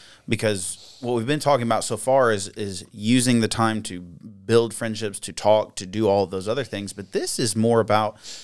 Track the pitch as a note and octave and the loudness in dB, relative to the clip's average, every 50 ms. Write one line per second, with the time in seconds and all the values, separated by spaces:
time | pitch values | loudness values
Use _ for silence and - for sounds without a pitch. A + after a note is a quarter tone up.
0 | - - - - _ - A#2 G2 A2+ G#2+ G#2 F#2+ F#2+ - - - - - - - | -20 -20 -20 -16 _ -4 -2 0 0 0 -2 -2 -6 -8 -10 -12 -16 -20 -16 -8
1 | B2 A#2+ B2 A#2 A2 C3 D3+ D3+ - C#3+ C#3+ B2 A#2+ A#2 A2+ G2 - - A2+ G2+ | -4 -2 -2 -2 0 -2 -2 0 2 2 2 2 2 0 0 -2 -2 -4 -6 -4
2 | - C3 C3 C3+ B2+ A2+ G#2+ G2 F#2+ G#2 - A2 G#2 G2+ F#2+ F#2 - - - G#2 | 0 2 2 4 4 2 2 0 -4 -8 -8 -8 -8 -8 -8 -10 -12 -14 -12 -4
3 | G#2 A2+ B2 B2+ A#2+ B2+ A#2+ A#2 A2 G#2 - - A2+ A2 A2 G#2+ G#2+ - F#2+ F2+ | 0 2 2 4 4 4 4 2 2 0 2 0 0 0 0 -2 -6 -8 -10 -12
4 | F2+ F2 E2+ - - A2 G2+ G2 G2 G2+ A2+ A#2 A#2 A2+ - - A#2+ A2+ G#2+ G#2+ | -12 -14 -18 -18 -20 -20 -20 -12 0 2 4 4 4 2 -2 -6 -6 -6 -6 -6
5 | A2 G2+ G2 - - - E2 - - G#2 G#2+ G#2+ G#2 - - - G2 F#2 F#2+ G#2+ | -6 -8 -8 -10 -12 -12 -10 0 4 4 6 6 4 0 -8 -12 -10 -6 -2 0
6 | A2 G2+ G2+ G2+ G2 E2+ G2 F#2+ F#2 G#2 A#2+ C#3 B2+ - A2+ G2+ G2+ F#2+ - G#2 | 2 4 4 4 2 0 -2 -4 -4 -4 -4 -4 -4 -4 -6 -8 -8 -8 -10 -12
7 | G2 - - G3 F4+ F4+ - - C3+ G#2+ - A2+ A2 A#2 A#2 A2+ G#2+ G#2 G#2 G#2+ | -10 -6 -4 -4 -4 -4 -2 -2 -2 0 0 2 2 4 4 4 4 4 2 2
8 | G#2+ G#2+ - - - - - - | 2 0 -4 -8 -16 -18 -18 -18